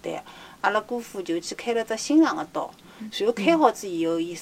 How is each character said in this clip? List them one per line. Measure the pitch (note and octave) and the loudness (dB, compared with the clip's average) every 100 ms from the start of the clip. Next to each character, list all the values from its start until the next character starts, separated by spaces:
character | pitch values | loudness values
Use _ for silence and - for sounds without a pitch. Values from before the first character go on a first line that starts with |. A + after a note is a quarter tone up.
对， | E3+ D#3 - - - - | -10 -10 -12 -20 -20 -4
阿 | G#3 | 0
拉 | G#3+ | 0
姑 | G#3+ A#3+ | -2 -8
父 | A3+ G3+ | -8 -8
就 | F3 E3+ | -4 -4
去 | - | -4
开 | - A#3+ | -8 -2
了 | A#3 | -2
只 | - A3 | -2 -4
心 | - D4+ | 4 6
脏 | D4 E3 | 6 2
个 | D3+ | -6
刀， | - - - - - | -6 -6 -10 -20 -16
然 | G#3+ - G#3 | -10 -2 0
后 | |
开 | A#3 G3+ E4 | 2 4 6
好 | C4 | 6
之 | - G3 | 4 -4
以 | E3+ E3 | -2 0
后， | E3 | 0
伊 | E3+ E3+ | -2 -6